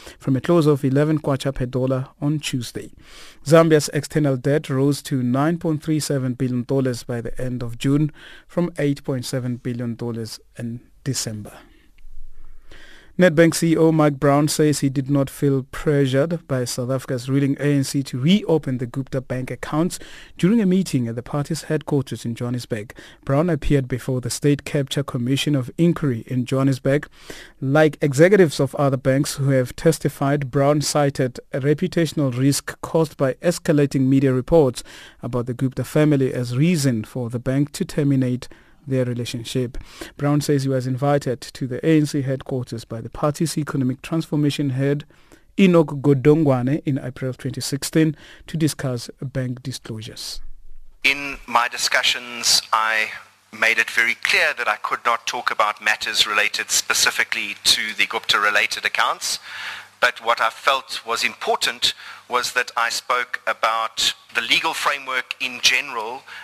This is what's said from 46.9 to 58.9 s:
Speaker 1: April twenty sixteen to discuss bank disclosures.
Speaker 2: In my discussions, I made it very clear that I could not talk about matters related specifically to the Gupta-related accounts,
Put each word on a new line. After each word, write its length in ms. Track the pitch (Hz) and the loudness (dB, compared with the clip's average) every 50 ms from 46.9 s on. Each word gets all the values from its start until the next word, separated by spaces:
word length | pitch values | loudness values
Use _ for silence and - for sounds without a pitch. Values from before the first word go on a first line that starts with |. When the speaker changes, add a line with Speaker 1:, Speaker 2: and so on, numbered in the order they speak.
| 135 135 | -2 -2
Speaker 1:
April 340 | - 127 123 - 135 131 127 | -4 -6 -8 -8 -8 -8 -8
twenty 260 | - - 131 120 139 | -8 -8 -8 -8 -6
sixteen 560 | - - - 139 - - - 165 156 160 147 - - - - - - - | -6 -6 -6 -6 -6 0 2 2 2 2 0 -4 -10 -20 -20 -20 -14 -10
to 100 | - 156 | -4 -2
discuss 500 | 160 143 - - - 135 123 120 - - - _ | -2 -2 -2 -2 -4 -6 -6 -6 -8 -10 -12 _
bank 400 | - 131 - 135 127 127 127 123 | -12 -8 -6 -6 -6 -6 -6 -8
disclosures. 800 | - 131 120 - - - 120 110 113 120 - - - - - - - - - - - - - - - - - - - | -10 -12 -12 -12 -12 -12 -12 -12 -12 -14 -14 -12 -12 -10 -10 -8 -8 -8 -10 -10 -12 -12 -12 -12 -12 -14 -10 -2 0
Speaker 2:
In 340 | 135 139 143 143 139 135 127 - | 0 0 0 -4 -8 -10 -12 -8
my 220 | - 120 120 120 123 | -2 0 0 0 0
discussions, 960 | 123 120 - - - 135 123 - - 123 123 120 120 117 117 - - - - - - | -2 -4 -2 0 0 0 0 0 -2 -4 -6 -10 -10 -4 0 0 0 0 0 0 0
I 380 | 113 110 110 110 107 110 107 - - - - _ _ _ _ - 107 | 0 2 2 0 0 -2 -2 -6 -10 -18 -20 _ _ _ _ -6 -2
made 200 | 113 113 113 113 | 0 2 2 2
it 140 | 110 - | 0 0
very 240 | - 117 117 117 117 | 0 0 0 0 0
clear 360 | - - - - 190 170 151 139 120 | -2 -2 0 0 2 2 0 -2 -2
that 100 | 117 110 | -2 -2
I 100 | 107 - | -2 -2
could 280 | - - 139 123 - | -4 -6 -6 -2 0
not 220 | 123 117 - - - | 0 0 0 -2 -6
talk 240 | - 127 120 - | -8 -6 -4 -2
about 280 | 120 - 110 104 104 - | 0 0 0 0 -2 -2
matters 460 | 104 107 107 - - 113 107 104 - | -2 -2 -2 -2 -4 -4 0 0 0
related 460 | 107 104 104 104 107 - - 107 - | 2 2 2 0 0 -2 -4 -4 -2
specifically 840 | - - - - 117 - - 123 - - 113 - - 117 110 104 101 - - | -2 -2 0 0 0 2 2 2 2 0 0 -2 -2 -4 -6 -6 -8 -2 2
to 280 | - - 120 113 107 107 | 2 2 2 0 -4 -2
the 120 | 101 101 - | -2 -2 -2
Gupta-related 760 | - 113 - - - 107 104 104 104 104 110 113 - - - | -2 -4 -2 0 0 2 2 2 2 2 2 0 -2 -4 -4
accounts, 540 | 107 | -2